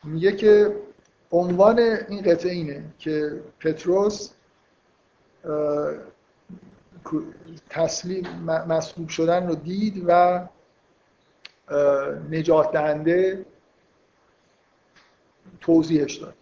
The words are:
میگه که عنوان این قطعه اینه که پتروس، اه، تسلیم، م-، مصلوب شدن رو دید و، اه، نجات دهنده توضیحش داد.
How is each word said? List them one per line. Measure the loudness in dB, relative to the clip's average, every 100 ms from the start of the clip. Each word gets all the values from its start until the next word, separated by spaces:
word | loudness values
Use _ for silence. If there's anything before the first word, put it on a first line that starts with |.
میگه | -8 -2 0
که | 2 6 6 6 0 -12 _ _ _ _
عنوان | 0 0 6 6 6
این | 2 0 -6 -4
قطعه | 2 2 0
اینه | -6 -8 -10 -14 -14
که | -6 -4 -4 -8 -16 _
پتروس، | -6 -4 0 0 0 -2 -14 _ _ _ _ _ _ _ _ _ _ _ -8
اه، | -4 -2 -2 -4 -8 -14 _ _ _ _ -20 -20 _ _ -20 -8 -8 -8 -16 -20 -20 _
تسلیم، | -4 -4 -4 -8 -8 -8
م-، | -10 -4 -4 -2
مصلوب | -4 -4 -12 -10
شدن | -2 0 0 0
رو | -6
دید | -6 -4 -4 -4 2
و، |
اه، | 4 4 2 -6 _ _ _ _ _ _ _ _ _ -20 _ _ 0 2 2 -2 -8 -6
نجات | -4 2 4 4
دهنده | 2 0 0 2 2 2 -2 -14 _ _ _ _ _ _ _ _ _ _ _ _ _ _ _ _ _ _ _ -20 -14
توضیحش | 2 2 4 0 -2 -6
داد. | -14 -20